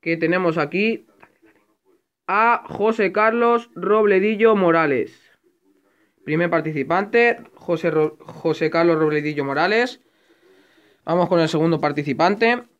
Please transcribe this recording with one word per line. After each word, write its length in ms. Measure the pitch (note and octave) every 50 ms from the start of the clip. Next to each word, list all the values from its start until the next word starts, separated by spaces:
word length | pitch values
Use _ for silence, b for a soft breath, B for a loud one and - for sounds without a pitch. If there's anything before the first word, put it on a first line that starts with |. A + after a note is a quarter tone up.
que 160 | _ E3 E3
tenemos 420 | D#3+ E3 D#3+ F3 F#3 F#3 E3+ D#3+ E3+
aquí 500 | D3+ C#3+ D3+ F#3 G#3 A3 A3+ - - _ _ _ - _ _ _ _ _ _ _ _ _ _ _ _ _ _ _ _ _ _ _ _ -
a 360 | F#3 G3+ A3 A#3 A#3+ A3+ - -
José 420 | - - G3 A3 A3 A3+ G#3 F#3+
Carlos 580 | F#3 G#3 G#3+ A3 A3 A#3 A#3+ A#3 A#3+ A#3 A#3 _ _
Robledillo 800 | E3+ F3+ F#3+ G#3 A3 G#3+ G3+ F#3+ F#3+ F#3+ G#3+ A3 G3 A3 A3+ A3
Morales. 680 | G#3 F#3+ E3+ E3 E3 D#3+ D3+ C#3 B2 - - - _ _ _ _ _ _ _ _ _ _ _ _ _ _ _ _ _ _ _ _ _ _
Primer 240 | - D3+ D#3+ F3 F3
participante, 920 | E3+ E3 D#3 D#3+ D#3 D3 C3+ B2+ E3 F#3 G3+ G3+ - A#3 A#3+ A#3+ A#3 - - - _
José 340 | - - - F3 D#3+ - F3
Ro-, 260 | D#3 D#3 D3+ D#3 D3+ _
José 500 | - - - - - E3 D3+ - E3 D#3
Carlos 260 | D#3 E3 E3+ E3+ E3
Robledillo 480 | D#3 D#3 D3+ D3+ D3+ D3 D3+ D3+ C#3+ C#3
Morales. 560 | C#3 C#3 C#3+ E3 F#3 G#3 A3+ A#3+ B3+ - - b b b b b b b b b b b b b b b b b b b b b
Vamos 240 | - D#3+ F3+ F3 -
con 120 | F3+ E3+
el 80 | E3 D#3
segundo 320 | D#3+ D#3 D#3 E3 E3 D3+
participante. 840 | C#3 D3 C#3+ D3 C#3+ D3 C3+ D#3 D#3+ F3 G3+ G#3 A3 A3+ A#3+ A#3+ A#3+ _ _ _